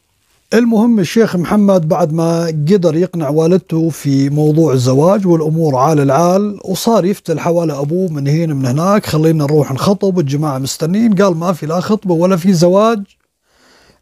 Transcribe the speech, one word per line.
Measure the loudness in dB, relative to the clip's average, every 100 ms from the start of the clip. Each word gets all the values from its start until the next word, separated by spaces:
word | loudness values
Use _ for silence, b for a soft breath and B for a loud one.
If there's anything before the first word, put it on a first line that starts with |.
| _ _ _ _ _
المهم | 0 2 2 2 0
الشيخ | 0 0 0 -2
محمد | 0 2 2 2 0
بعد | -2 -2
ما | -2 -2 -2 -2
قدر | -4 0 0 2 0
يقنع | -2 -4 -2
والدته | 0 2 0 0 -2 -2
في | -4 -2 0 0
موضوع | 0 2 2 2
الزواج | 2 2 2 2 2 2
والأمور | 0 0 -2 0 2
عال | 2 2
العال، | 2 2 2 2 -2 -6
وصار | -8 -4 0 0 0
يفتل | -4 -4 -4
حوالي | -2 -2 -2
أبوه | -4 -4 -2 -4
من | -4 -2
هنا | 0 -2
من | -2 -2
هناك: | -2 0 0 0
"خلينا | 0 2 2
نروح | 2 2 0
نخطب، | -2 -2 0 0 0
الجماعة | -2 -2 -4 -4
مستنين." | -6 -6 -4 0 0
قال: | 2 2 0
"ما | -4
في | -4 -4
لا | -4
خطبة | -2 -2 0
ولا | 0 2 2
في | 2
زواج | 2 4 4 2 0 -6 _ _ _ b b b b b b